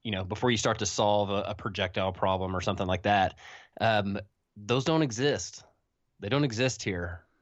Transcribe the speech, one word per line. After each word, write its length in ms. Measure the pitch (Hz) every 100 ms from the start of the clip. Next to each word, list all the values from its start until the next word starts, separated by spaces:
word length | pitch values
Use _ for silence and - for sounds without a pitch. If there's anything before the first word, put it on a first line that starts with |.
you 80 | 117
know, 120 | 98
before 260 | 92 110 127
you 80 | 113
start 220 | 123 110
to 60 | 107
solve 440 | - 107 104 101
a, 120 | 101 92
a 60 | 92
projectile 580 | 113 98 92 101 95
problem 420 | 90 98 95 92 92
or 60 |
something 260 | 85 92 92
like 160 | 92
that. 320 | 104 101 92 - - - - -
Um, 360 | 113 107 98 101 101 _ _ -
those 300 | 104 123 135
don't 160 | 160
exist. 600 | 147 107 143 110 - - - _ _ _ _ _
They 80 | 98
don't 160 | 135 147
exist 360 | 110 131 -
here. 440 | - 92 87 85 _ _